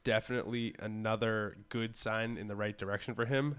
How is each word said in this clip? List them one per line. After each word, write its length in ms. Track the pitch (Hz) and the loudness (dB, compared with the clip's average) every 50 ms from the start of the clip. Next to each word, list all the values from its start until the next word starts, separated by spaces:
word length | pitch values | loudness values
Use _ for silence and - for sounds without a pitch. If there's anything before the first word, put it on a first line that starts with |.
| - | 0
definitely 720 | 127 110 110 - - 123 123 - 107 120 120 117 113 - - | 2 2 2 2 0 -2 -2 -2 -2 -2 -2 -2 -4 -6 -6
another 800 | 104 110 107 107 110 110 110 107 113 113 110 110 107 101 - 101 104 - | -6 -6 -4 -2 0 0 2 4 4 4 4 2 0 -2 -4 -8 -8 -4
good 260 | - 117 113 113 113 | -2 0 0 -2 -2
sign 420 | - - 113 110 110 113 117 117 | -4 -2 0 0 2 0 0 -2
in 100 | 85 101 | -2 -4
the 80 | 104 101 | -4 -2
right 200 | 101 104 107 104 | 0 0 0 -2
direction 380 | - 98 95 101 101 - - 113 | -2 -2 -2 -2 -2 -2 -2 0
for 120 | 117 117 | 0 2
him. 280 | 117 139 135 139 147 143 | 4 4 4 4 2 0